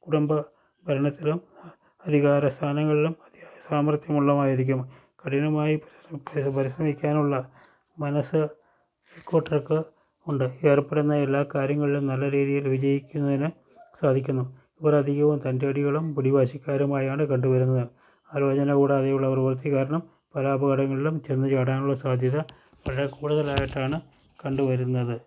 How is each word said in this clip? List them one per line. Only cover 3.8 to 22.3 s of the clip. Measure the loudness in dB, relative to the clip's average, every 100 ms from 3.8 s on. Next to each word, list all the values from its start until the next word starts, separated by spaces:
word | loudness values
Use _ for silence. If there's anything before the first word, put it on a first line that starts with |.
| 0 -2 0 2 2 2 2 0 0 -2 -4 -14 _ _
കഠിനമായി | -6 -2 0 0 0 -2
പരിശ്ര-, | -4 -20 -16 -14
പരിശ്ര-, | -8 -4 -2 -2
പരിശ്രമിക്കാനുള്ള | -4 -2 -4 -2 0 0 0 -2 -6 -18 -20 _ _ -8
മനസ്സ് | -4 -2 0 0 -2 -6 _ _ _ _ _ -20
ഇക്കൂട്ടർക്ക് | -2 -2 0 -4 0 -2 -2 _ _ _ -6
ഉണ്ട്. | -2 -2 0
ഏർപ്പെടുന്ന | 4 4 2 0 0 0
എല്ലാ | 0 0
കാര്യങ്ങളിലും | 0 -2 -2 0 0 0 0
നല്ല | -2 0
രീതിയിൽ | 0 0 0 0
വിജയിക്കുന്നതിന് | 0 2 0 -2 -4 0 0 -2 -6 _ -20 -20 -2
സാധിക്കുന്നു. | 2 2 0 -2 -4 -10 _
ഇവർ | _ 2 2
അധികവും | 2 2 2 2
തൻ്റെടികളും | -2 -2 -2 0 0 0 -2
പിടിവാശിക്കാരുമായാണ് | -2 2 4 2 0 -4 0 0 0 -2 -2 0
കണ്ടുവരുന്നത്. | 0 2 2 4 2 -2 _ _ _ _
ആലോചന | -2 0 2 2
കൂടാതെയുള്ള | 4 4 4 2 2 0
പ്രവൃത്തി | 2 0 0 -2
കാരണം | 0 0 -4 -6 _ _
പല | -4 -2
അപകടങ്ങളിലും | 0 0 2 0 0 -2 -4
ചെന്ന് | -4 -2 0
ചാടാനുള്ള | 2 0 0 -2
സാധ്യത | -2 -2 0 0